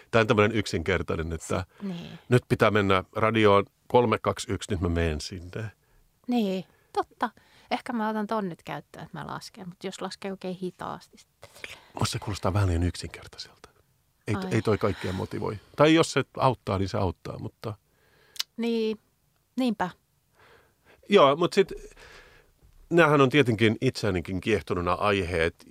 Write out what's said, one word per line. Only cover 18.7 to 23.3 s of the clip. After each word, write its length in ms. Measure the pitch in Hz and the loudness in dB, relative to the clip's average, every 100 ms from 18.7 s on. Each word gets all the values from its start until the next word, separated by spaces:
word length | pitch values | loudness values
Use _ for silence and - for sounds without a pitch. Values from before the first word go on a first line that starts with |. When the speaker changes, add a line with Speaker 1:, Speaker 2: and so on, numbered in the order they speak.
| 233 220 214 _ _ _ _ _ - | -2 -2 -4 _ _ _ _ _ -4
Speaker 2:
niinpä. 340 | 254 214 180 - _ _ _ _ _ - _ _ _ _ - | -2 -2 -6 -8 _ _ _ _ _ -20 _ _ _ _ 2
Speaker 1:
Joo, 280 | 202 143 147 | 6 6 4
mut 160 | 170 | 0
sit 200 | - 185 - - - - - - _ _ _ _ _ - | 0 0 -2 -18 -20 -20 -20 -20 _ _ _ _ _ 0
näähän 300 | 170 160 147 | 4 6 6
on 80 | 135 | 6